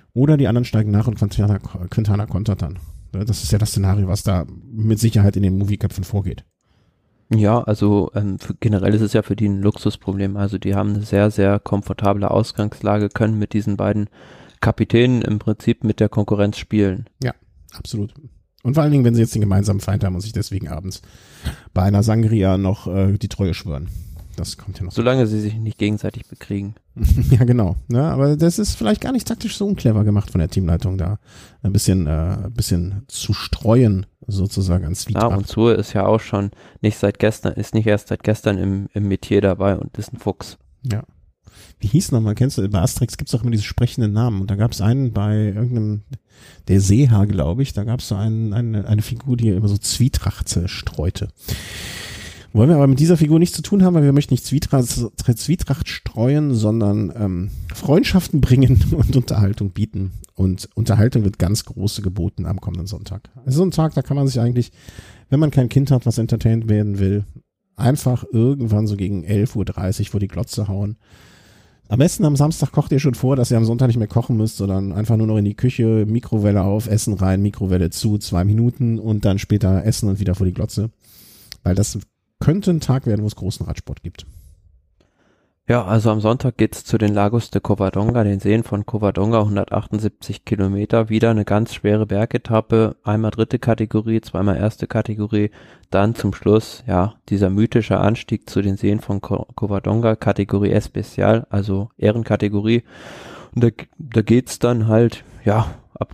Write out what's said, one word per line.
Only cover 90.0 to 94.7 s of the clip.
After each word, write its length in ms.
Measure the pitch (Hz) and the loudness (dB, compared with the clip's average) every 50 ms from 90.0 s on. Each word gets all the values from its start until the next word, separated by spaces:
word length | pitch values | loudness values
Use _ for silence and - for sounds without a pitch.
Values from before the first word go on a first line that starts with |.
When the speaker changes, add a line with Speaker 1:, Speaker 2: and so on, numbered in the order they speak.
| 107 104 - _ - - 101 - - | -4 -4 -6 _ -12 -12 -12 -8 -6
Speaker 2:
Kilometer. 640 | - 107 104 98 98 98 101 104 - - 113 113 110 | -4 -2 0 0 0 -2 -2 -2 0 0 0 0 2
Wieder 220 | 110 110 117 117 | 0 2 2 2
eine 160 | 113 107 101 | 2 2 0
ganz 260 | - 101 107 113 - | 0 0 0 0 -2
schwere 320 | - - - 104 104 107 110 | -4 -2 0 2 2 2 0
Bergetappe, 920 | 104 98 101 110 - - 117 - - 113 110 110 - 117 113 110 104 - _ | 0 0 -2 -2 -2 -2 -4 -2 0 0 0 0 2 2 2 2 2 -2 _
einmal 280 | - 104 104 110 110 107 | -4 -2 0 0 0 -2
dritte 280 | - - 110 - - 123 | 0 -2 -2 -2 -2 -2
Kategorie, 640 | - 117 113 107 110 110 - 110 107 110 113 113 | 0 0 0 0 0 -2 -2 -2 0 0 -2 -2
zweimal 380 | - - - 82 98 101 95 - | -2 -4 -4 -2 0 0 0 0
erste 280 | 98 110 | -2 -4